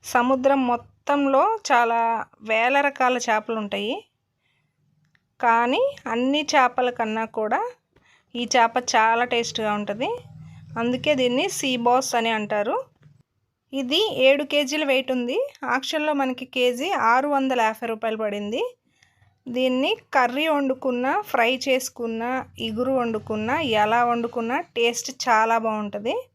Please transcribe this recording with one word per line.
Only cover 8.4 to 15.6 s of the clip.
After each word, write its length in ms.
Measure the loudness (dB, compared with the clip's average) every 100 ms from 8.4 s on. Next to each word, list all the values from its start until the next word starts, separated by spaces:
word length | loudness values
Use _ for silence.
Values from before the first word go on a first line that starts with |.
| 0 2
చేప 180 | 4 2 0 2
చాలా 320 | 4 2 2 0
టేస్ట్గా 360 | -2 -4 -2 -2
ఉంటుంది, 320 | -4 -4 -4 -6 -10 -20 -20 -20 -14 -4
అందుకే 320 | -2 -2 0 2
దీన్ని 260 | 2 2 -2 -2
సీ 120 | -2 0 2
బాస్ 240 | 2 2 0
అని 120 | 0 -2
అంటారు. 380 | -2 -2 0 -2 -6 _ -20 _ _ _ _ _ _ -6
ఇది 200 | -2 0 0 2 4
ఏడు 160 | 4 2
కేజీల 320 | 0 0 -2 0
వెయిట్ 240 | 0 0 -4
ఉంది. 220 | -2 -2 -4 -6